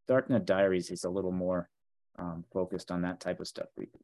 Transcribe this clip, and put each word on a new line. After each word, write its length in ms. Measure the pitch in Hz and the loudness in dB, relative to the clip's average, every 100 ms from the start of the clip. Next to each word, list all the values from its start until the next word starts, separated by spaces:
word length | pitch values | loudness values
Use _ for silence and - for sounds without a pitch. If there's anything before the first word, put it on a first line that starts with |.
| - | 2
Darknet 360 | 131 127 120 90 | 2 4 2 4
Diaries 460 | 95 98 92 87 | 4 6 4 0
is 120 | 90 | -4
a 60 | 90 | -4
little 220 | 95 92 | -2 -2
more, 380 | 92 90 90 87 _ _ _ _ - | 0 0 0 -2 _ _ _ _ -10
um, 280 | 87 85 87 | -8 -8 -6
focused 360 | 95 90 92 - | -2 -2 -4 -4
on 120 | 90 | -2
that 180 | 90 90 | -2 -2
type 220 | 90 90 | -4 -4
of 60 | 82 | -6
stuff 180 | - - - | -10 -10 -10
re-, 140 | - - | -12 -12